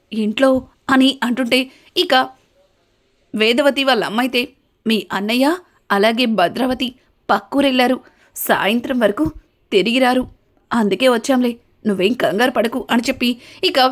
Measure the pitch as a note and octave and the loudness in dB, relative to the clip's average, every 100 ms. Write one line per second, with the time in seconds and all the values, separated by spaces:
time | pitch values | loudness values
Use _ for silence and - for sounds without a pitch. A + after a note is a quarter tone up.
0 | _ G#3+ G#3+ G#3+ C4+ C4 B3+ _ - C4+ | _ -6 -4 2 2 2 -2 _ 0 4
1 | C4 C4 A#3+ A#3+ A#3+ B3+ C4 - _ - | 4 2 -4 -2 0 0 -2 -8 _ -4
2 | F4 C4 B3+ - _ _ _ _ _ _ | 0 0 0 -6 _ _ _ _ _ _
3 | _ _ _ G#3 A3 A#3+ C#4+ C#4 C4+ A#3 | _ _ _ -2 0 2 2 0 0 0
4 | D#3 G#3+ B3+ B3 A#3+ _ _ _ A3+ A3+ | 0 -2 -2 -2 -4 _ _ _ -2 -2
5 | - F#3+ G#3 A#3+ C#4 F4+ - _ - G3+ | -2 -6 -2 0 0 0 -6 _ -4 0
6 | G#3+ A#3 B3 G#3 E3+ A3+ B3+ B3+ A#3+ - | 2 2 0 0 0 -2 -4 -2 -6 -8
7 | _ _ - G3 - C#4 C#4 B3+ B3 - | _ _ -2 -2 -2 0 0 2 0 0
8 | - _ _ - - D#3 F#3 A#3 A#3 B3+ | -6 _ _ -10 -2 0 0 -2 -2 0
9 | G#3+ G3+ D#4 - - _ _ G3 F#3+ B3 | 0 0 -4 -6 -16 _ _ 0 2 2
10 | B3 B3+ B3 - _ _ _ A#3 G#3 - | 2 2 -2 -10 _ _ _ -2 0 0
11 | C4 A#3 A#3 B3+ B3 A#3 _ _ G#3+ G3+ | 2 2 0 0 0 -4 _ _ -4 0
12 | G#3 B3 - F#3 B3 A#3+ A#3 C4 - A3+ | 0 0 -2 0 0 0 -2 -4 -2 -2
13 | B3 C4 A#3+ A#3+ - - F#4 C#4 C4 | -2 -2 -4 -4 -10 -6 -2 2 2